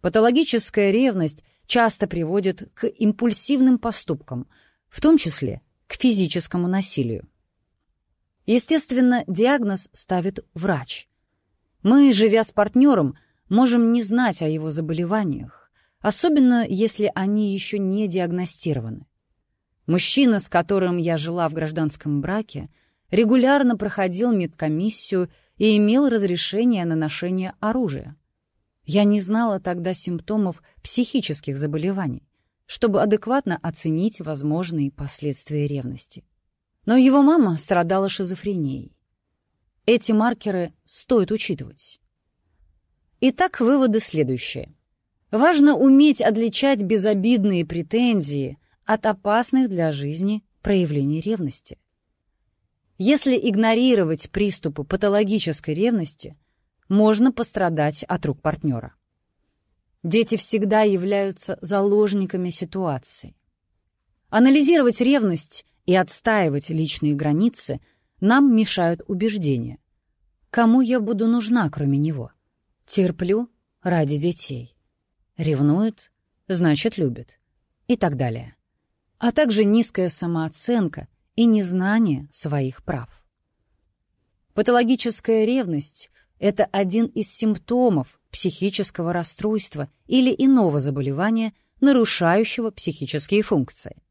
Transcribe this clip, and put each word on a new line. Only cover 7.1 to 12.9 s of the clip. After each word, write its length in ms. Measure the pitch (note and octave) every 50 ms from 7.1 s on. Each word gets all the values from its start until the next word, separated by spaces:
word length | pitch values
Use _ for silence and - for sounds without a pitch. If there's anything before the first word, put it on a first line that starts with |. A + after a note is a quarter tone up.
| A2+ F2+ - - _ _ _ _ _ _ _ _ _ _ _ _ _ _ _ _ _ _ _ _ _ _ _
Естественно, 760 | - A3 B3 A3+ - D#4 D#4 C#4+ - C4 B3 C4 B3 B3 A#3+ - -
диагноз 600 | F#3+ E3 A3 B3 C#4 C#4+ A#3+ G3+ G3 F#3 - - _
ставит 520 | - - - F#3 F3+ E3 E3 - - - _ _
врач. 540 | D#3+ E3 G3+ F3+ C#3+ B2+ - - - - _ _ _ _ _ _ _ _ _ _ _ _ _ _ _ _
Мы, 280 | F#3+ A#3+ C#4 C#4+ C#4 A#3+
живя 300 | F#3+ G#3+ A3+ G3+ A3+ A3
с 80 | -
партнером, 680 | - - G#3 G#3 - B3 C4 C#4+